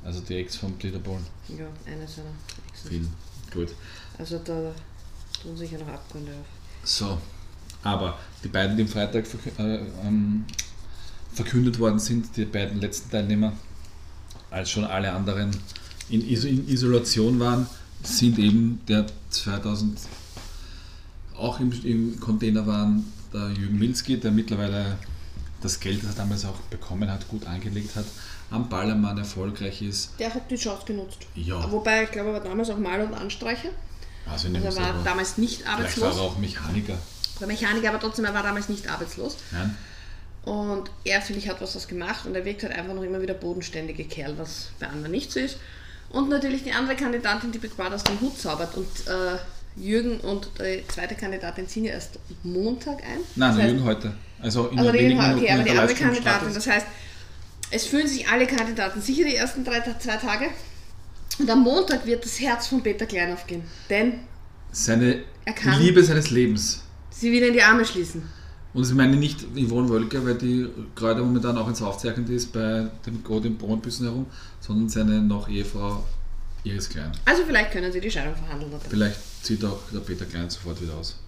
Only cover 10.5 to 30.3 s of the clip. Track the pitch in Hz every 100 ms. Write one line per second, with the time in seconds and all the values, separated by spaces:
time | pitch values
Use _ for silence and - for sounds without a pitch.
10.5 | - - - - - - - - - 104
11.5 | 123 123 113 113 107 - 117 110 - 104
12.5 | 104 98 101 101 - - 107 101 104 107
13.5 | - - - - - - - - - -
14.5 | 87 92 - 104 95 98 92 98 98 101
15.5 | 101 - - - - - 113 110 117 135
16.5 | 131 139 127 123 120 120 113 110 127 120
17.5 | 123 123 - - - - 123 120 110 104
18.5 | 107 117 117 - 107 104 - - - -
19.5 | 101 107 104 107 104 - - - - -
20.5 | - - - - - - - - - 117
21.5 | 113 127 120 - 113 117 113 - 107 113
22.5 | 107 104 104 104 104 107 - - 104 101
23.5 | 101 101 104 113 127 - 127 113 107 110
24.5 | 101 101 101 101 98 - - - - -
25.5 | - 104 - 98 101 104 101 101 101 98
26.5 | 95 - 98 - 92 104 98 - 110 -
27.5 | 90 104 101 101 - 104 - - - -
28.5 | 113 117 98 101 107 104 101 101 95 95
29.5 | 104 98 - 104 101 - - 226